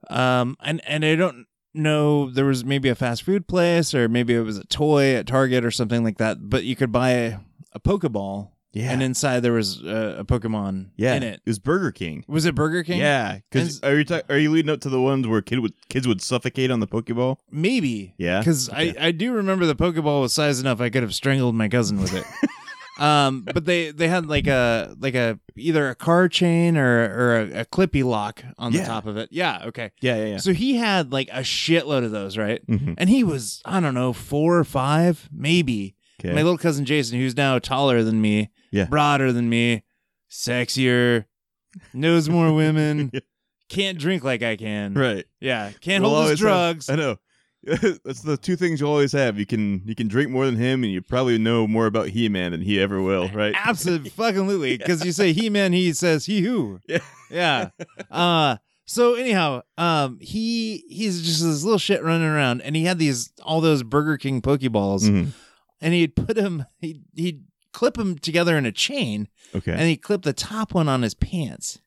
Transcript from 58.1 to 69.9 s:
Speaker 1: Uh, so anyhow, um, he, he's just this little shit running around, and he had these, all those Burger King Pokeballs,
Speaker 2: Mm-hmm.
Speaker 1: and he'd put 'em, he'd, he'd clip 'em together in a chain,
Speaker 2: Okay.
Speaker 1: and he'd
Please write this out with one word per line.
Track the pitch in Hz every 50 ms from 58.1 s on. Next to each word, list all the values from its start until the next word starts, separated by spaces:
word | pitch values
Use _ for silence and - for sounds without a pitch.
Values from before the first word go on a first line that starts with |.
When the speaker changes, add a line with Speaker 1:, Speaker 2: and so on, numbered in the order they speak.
Speaker 1:
Uh, | - 151 175 175 170 165 156 139 123 101 _ _ _ _ _
so | - - 226 240 240 240
anyhow, | 233 254 254 214 185 170 147 135 123 - _ _
um, | - 170 170 165 151 143 131 123 -
he, | - - - 214 226 226 233 233 226 220 214 - - 170
he's | - 180 226 214 180 175
just | 165 170 165 156
this | 170 165 156 143 151
little | 208 226 196
shit | - - 202 160
running | - 165 165 165 160 156
around, | 156 151 139 127 120 123
and | - 139 151
he | 160 160
had | 175 185 165
these, | 160 147 135 117 - - _ -
all | - - 160 160
those | 156 160 151 139
Burger | 123 113 120 147 151 156 156
King | 131 - 139 135 127
Pokeballs, | 107 131 143 139 131 127 110 104 101 98 98 98
Speaker 2:
Mm-hmm. | 104 107 104 95 87 143 - - - - _ _ _ _ _ _
Speaker 1:
and | - 160 170
he'd | 175 170 160 -
put | - 147 - 220 220
'em, | 196 202 175 156 131 - _ _
he'd, | - 160 165 147 - _ _
he'd | 156 165 180 160 143 - _ _ _ _ _
clip | - - 233 285 - 240
'em | 220 190 175 143
together | - - 156 170 175 170 165
in | 151 135
a | 117
chain, | 92 - - - 285 285 208 120 107 107 104 - _ _ _ - -
Speaker 2:
Okay. | - - -
Speaker 1:
and | 82 -
he'd | 156 165